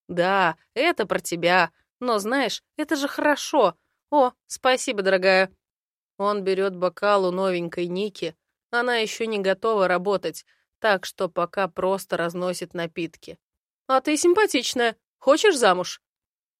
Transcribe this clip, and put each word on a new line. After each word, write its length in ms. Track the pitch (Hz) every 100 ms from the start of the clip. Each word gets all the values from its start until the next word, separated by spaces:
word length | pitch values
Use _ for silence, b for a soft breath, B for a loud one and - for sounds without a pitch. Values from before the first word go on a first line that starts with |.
| -
да, 500 | 175 180 196 175 160 _
это 320 | - 320 330 214
про 140 | -
тебя. 500 | - 170 170 180 165 - _ _
Но 180 | 247 214
знаешь, 460 | 202 269 240 - - -
это 180 | 302 311
же 120 | 277
хорошо. 680 | - 302 285 - 302 196 - _ _ _
О, 220 | 294 254 - _
спасибо, 560 | - 262 254 - 208
дорогая». 480 | 190 190 190 185 190 _ _ _ _ _ _ -
Он 260 | 202 208
берёт 320 | 190 190 196 180
бокал 500 | 180 - 202 202 185
у 60 |
новенькой 540 | 180 190 180 170 180 175
Ники. 500 | 180 208 - 165 - _ _ _
Она 260 | 240 240 240
ещё 280 | 214 - 226
не 140 | 214
готова 480 | 190 190 226 220 180
работать, 580 | 180 185 190 - - - _ _ _
так 260 | 226 190 -
что 240 | - 185
пока 380 | 175 170 - 185
просто 500 | - 185 190 - 175
разносит 560 | 170 175 180 175 175
напитки. 640 | 175 170 165 165 - - - _ _ _ _ -
«А 140 | 262
ты 160 | 294 302
симпатичная. 800 | 349 359 415 277 233 254 233 220 _ _
Хочешь 380 | - 302 427 302
замуж?» 440 | 220 180 175 - _ _ _ _ _